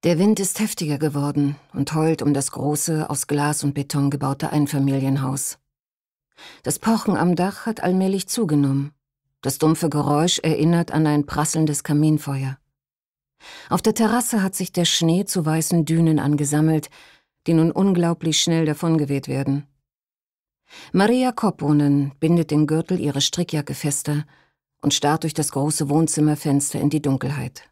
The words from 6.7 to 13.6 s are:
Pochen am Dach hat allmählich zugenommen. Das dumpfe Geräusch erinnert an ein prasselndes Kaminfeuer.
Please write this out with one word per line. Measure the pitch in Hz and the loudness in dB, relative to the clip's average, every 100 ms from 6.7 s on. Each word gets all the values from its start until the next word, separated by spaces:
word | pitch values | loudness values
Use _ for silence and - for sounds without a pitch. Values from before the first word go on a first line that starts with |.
| 147 | -4
Pochen | - 226 - 165 | 0 0 2 2
am | 170 170 | 2 2
Dach | 185 190 - | -2 -4 -8
hat | 220 | -4
allmählich | - 185 190 196 - | 0 0 0 -2 -4
zugenommen. | - 202 147 139 135 143 _ _ _ _ _ | -4 0 2 2 0 -4 _ _ _ _ _
Das | - 139 | -8 0
dumpfe | 156 160 160 | 2 2 0
Geräusch | 147 139 147 170 - | -2 0 2 0 0
erinnert | 160 160 156 170 170 | -2 0 2 2 0
an | 156 156 | 0 2
ein | 147 | 0
prasselndes | 143 131 151 165 156 143 | 0 -2 -2 0 0 -2
Kaminfeuer. | - 147 156 151 - 139 135 135 _ _ _ _ _ _ _ _ - - | -2 2 4 2 -2 -6 -6 -8 _ _ _ _ _ _ _ _ -20 -20